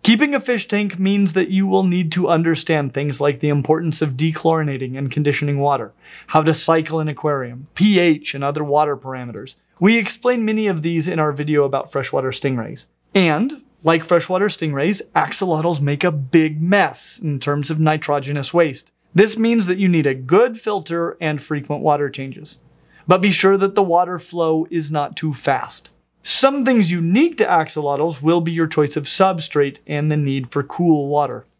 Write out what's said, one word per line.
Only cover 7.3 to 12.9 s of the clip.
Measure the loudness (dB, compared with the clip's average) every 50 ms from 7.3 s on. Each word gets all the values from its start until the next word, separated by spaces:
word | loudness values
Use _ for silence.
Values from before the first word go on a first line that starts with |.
| -2 -2 -6 -8 -12 -16 -18 -16 _
P | 2 2 4 4 4
H, | 4 4 2 2 -2 -10 -8
and | -4
other | -4 -4 -4 -4 -4
water | 0 2 2 2 0 -2
parameters. | -6 -8 -12 -10 -10 -10 -12 -12 -14 -14 -16 -20 _ _ _ _ _
We | 4 4 4 4
explain | 0 -4 -8 -2 -2 0 0 0 0
many | -2 0 0 0 0
of | -2 0
these | -2 -2 -2 -2 -2
in | -2 0 0
our | 0 0
video | -2 -4 -2 0 2 2 2
about | 2 2 0 -2 -4
freshwater | -6 -6 -4 -2 -2 -2 -2 -2
stingrays. | -6 -2 -2 -2 -2 -2 -6 -8 -12 -16 -18 _